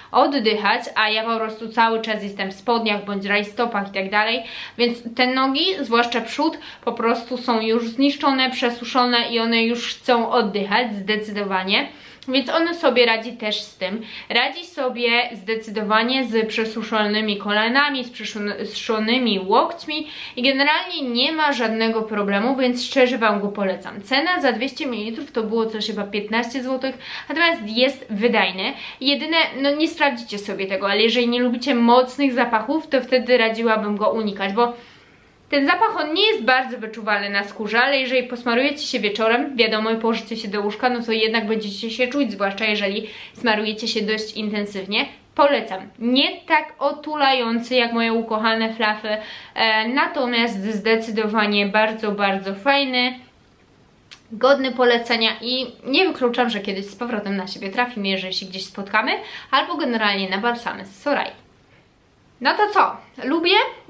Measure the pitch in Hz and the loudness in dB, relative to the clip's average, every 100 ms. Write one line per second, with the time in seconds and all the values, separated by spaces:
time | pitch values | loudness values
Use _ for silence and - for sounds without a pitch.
0 | - 247 285 277 220 214 202 247 - - | -2 2 4 2 2 2 2 0 0 0
1 | 214 220 226 226 220 214 226 240 226 226 | 2 2 0 -2 -4 -6 -4 2 2 2
2 | 226 208 196 196 190 - - 226 214 202 | -2 -4 -6 -6 -8 -4 0 0 0 -2
3 | 202 196 202 208 208 - 233 214 196 190 | -2 -4 0 0 0 -2 -2 -2 -4 -4
4 | 190 208 220 233 - - - - 240 233 | 0 0 2 0 -4 -12 -10 0 0 0
5 | 233 - 254 262 269 269 370 381 226 233 | -4 0 2 4 2 2 0 0 2 2
6 | 240 233 226 - 320 - - - 233 226 | 2 -2 -4 -2 -2 -2 -10 -10 -6 -2
7 | 226 240 - 247 254 220 220 226 226 262 | 0 0 -4 -4 0 0 2 0 0 2
8 | 277 277 294 262 262 247 240 240 240 262 | 2 2 2 2 0 0 -2 -2 -2 0
9 | 247 240 - 233 233 226 226 240 - - | 2 2 2 0 2 4 2 0 -4 -4
10 | - 240 226 254 202 202 196 220 240 202 | 2 2 4 2 2 0 0 0 0 -2
11 | 185 214 208 202 196 190 190 226 285 - | -2 -2 -2 -4 -2 -2 0 0 0 -8
12 | - - - 262 247 330 339 339 285 240 | -20 -14 -2 0 2 2 0 2 2 4
13 | 233 226 226 - 214 208 - - 185 220 | 4 2 -2 -6 -4 -4 -6 -8 -6 -6
14 | 220 - - 233 277 339 339 - 254 226 | -10 -14 -2 0 0 -2 -10 -4 -4 0
15 | 233 233 247 202 185 226 226 208 208 220 | 2 2 0 -4 -6 -6 -4 -4 2 2
16 | 233 269 240 226 220 233 220 233 220 220 | 4 0 0 0 0 -2 -2 -4 -2 0
17 | 208 214 214 202 208 208 226 269 294 269 | 2 0 0 -2 0 0 2 2 2 0
18 | - - 208 214 208 - 202 - - 220 | -6 -10 -10 -6 -4 -4 -6 -6 -2 0
19 | 214 254 233 190 190 233 330 - - 302 | 2 2 2 0 4 4 4 -2 -8 -6
20 | 302 - - - 254 269 285 320 370 339 | -8 -12 -12 -2 0 4 2 2 -2 -6
21 | 262 240 285 320 294 247 220 220 226 226 | -2 0 2 2 0 2 0 0 0 0
22 | 214 208 196 202 240 262 254 240 - 277 | -2 -2 0 0 2 2 2 0 0 2
23 | 247 247 220 202 202 202 190 180 - 202 | 4 4 2 2 -2 -2 -2 -2 -8 -12
24 | - 269 339 359 269 214 269 - 285 220 | -2 0 2 2 2 2 -2 -4 -6 -4
25 | 214 226 285 233 208 226 220 220 208 202 | -6 -8 -6 -6 -2 0 0 -2 -4 -4
26 | 196 208 208 220 233 269 254 262 262 262 | -4 -4 -2 -2 -2 -4 -4 -4 -4 -6
27 | - - - 302 339 330 208 226 262 277 | -12 -12 -6 2 2 2 -2 2 2 0
28 | - 202 233 214 185 185 226 277 - - | -6 0 2 4 2 0 -6 -6 -12 -4
29 | 262 277 311 320 - 247 277 294 311 - | 0 0 2 2 0 0 0 2 0 2
30 | 285 240 - 202 208 190 190 190 196 208 | 0 0 -6 -8 -6 -6 -4 -2 0 2
31 | 226 240 240 240 247 240 285 240 233 247 | 2 2 2 2 0 0 0 4 6 6
32 | 254 - 277 247 233 220 220 311 - 262 | 4 2 2 2 2 0 0 -2 0 -2
33 | 233 254 - 247 226 220 233 214 202 202 | 2 2 4 4 4 2 2 2 0 0
34 | 214 220 214 196 196 208 240 240 - - | 0 0 -2 -4 -2 0 0 -2 -16 -20
35 | - _ _ _ - 285 277 359 440 381 | -20 _ _ _ -2 2 2 2 2 0
36 | 302 330 427 - 233 254 247 233 220 226 | -2 2 2 2 2 2 0 -6 -10 -6
37 | 214 202 202 202 202 - 208 226 262 277 | -2 0 0 -2 -4 -6 -2 2 4 2
38 | 254 254 247 240 240 233 285 285 - 240 | 2 0 -2 -4 0 2 2 -2 -4 -2
39 | 202 208 220 240 294 247 220 214 220 226 | -2 0 2 2 2 0 2 2 0 0
40 | 226 226 - 220 208 208 208 - 254 240 | 0 -2 -4 -8 -4 -4 -4 -2 0 0
41 | 233 220 220 226 208 220 208 - 226 226 | -2 0 2 0 0 -2 -4 -8 -6 -2
42 | 247 285 233 196 196 196 220 208 196 208 | -2 0 -2 0 -2 0 -2 0 -2 -2
43 | 214 - - - 240 214 220 214 226 214 | -6 -12 -18 -4 0 2 0 -4 -4 -2
44 | 208 214 214 - 214 208 202 196 190 214 | 0 -2 -4 -6 -4 -4 -4 -8 -2 -2
45 | 285 - _ - 285 254 220 190 208 - | -2 -8 _ 2 4 4 0 -8 -10 -4
46 | 233 254 339 370 - 311 311 - 285 294 | 2 4 2 -2 0 0 0 -2 -4 -2
47 | 302 302 269 262 233 233 233 254 233 233 | -6 0 2 2 2 -2 0 0 2 0
48 | 226 226 226 220 226 220 226 220 214 214 | 0 0 0 -2 0 0 0 0 0 0
49 | 220 214 - - - - 226 220 226 277 | -4 -6 -8 -16 -10 0 2 2 2 0
50 | 339 294 247 233 233 196 202 208 220 220 | 0 0 0 0 0 -2 -4 -2 2 2
51 | 226 214 208 220 208 202 202 214 214 220 | 0 -2 0 2 2 2 2 2 2 0
52 | 214 202 196 196 196 196 277 277 269 247 | -4 0 0 0 -4 -2 2 2 2 0
53 | 247 254 - _ _ _ _ _ _ _ | 0 -2 -14 _ _ _ _ _ _ _
54 | _ - _ 220 262 277 269 240 240 240 | _ -20 _ 2 4 4 2 2 4 4
55 | 240 233 220 220 233 262 254 - - 294 | 2 0 0 0 -4 -4 -4 -8 -2 2
56 | 370 - 247 240 233 202 202 190 196 - | 2 2 0 2 0 -2 -4 -6 -8 -8
57 | 240 214 196 196 196 - 196 240 247 214 | -6 -4 -4 -4 -4 -8 -4 -2 -2 -2
58 | 196 190 185 185 190 190 - - 196 214 | -2 -2 -4 -6 -8 -10 -12 -12 -2 0
59 | 254 427 - - - 269 302 311 277 226 | 0 -2 -6 -16 0 0 0 -2 -2 0
60 | 208 196 190 196 240 233 180 - 196 - | 2 0 0 -2 -2 -2 -6 -8 -12 -8
61 | 285 254 - - - _ _ _ _ _ | -2 -2 -2 -10 -20 _ _ _ _ _
62 | _ _ _ _ 262 349 415 381 202 - | _ _ _ _ 0 2 2 4 2 0
63 | - - 247 330 349 415 480 - | -16 -8 -2 0 4 4 2 -4